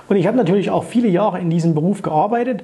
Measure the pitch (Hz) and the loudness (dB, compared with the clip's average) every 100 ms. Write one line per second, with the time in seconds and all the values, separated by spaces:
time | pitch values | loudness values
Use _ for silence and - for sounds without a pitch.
0 | - 202 175 247 170 202 175 170 - 233 | -2 0 2 2 2 2 0 -2 -2 0
1 | 240 175 208 185 175 170 165 151 170 202 | 2 2 0 -2 -2 0 2 2 0 -2
2 | - 156 202 233 240 214 | -2 0 0 0 -2 -4